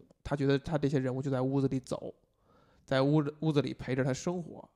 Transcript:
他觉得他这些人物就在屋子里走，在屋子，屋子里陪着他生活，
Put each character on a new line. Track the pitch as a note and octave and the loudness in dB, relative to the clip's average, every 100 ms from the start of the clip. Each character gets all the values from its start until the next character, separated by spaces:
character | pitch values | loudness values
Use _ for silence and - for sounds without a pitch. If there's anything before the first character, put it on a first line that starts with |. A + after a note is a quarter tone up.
| - _ | -20 _
他 | - | -6
觉 | D3 | 0
得 | C#3 C#3 | 2 2
他 | - D#3+ | 2 0
这 | C#3 | 0
些 | C#3 | 0
人 | C3 | 0
物 | C3 | -2
就 | C3+ | -2
在 | C3 | 0
屋 | C3 C#3 | 0 2
子 | C3+ | 2
里 | C3 | 0
走， | - - - - _ _ _ _ _ _ | -4 -8 -8 -14 _ _ _ _ _ _
在 | - C3+ | -2 2
屋 | C3+ D#3 | 4 4
子， | C#3+ - | 2 -2
屋 | D#3+ | 0
子 | C#3+ | 2
里 | C3 | 0
陪 | B2+ - | -4 -4
着 | C3 | 0
他 | C3+ | 0
生 | E3+ - F3+ | 0 -4 -6
活， | D#3+ - - | -8 -14 -18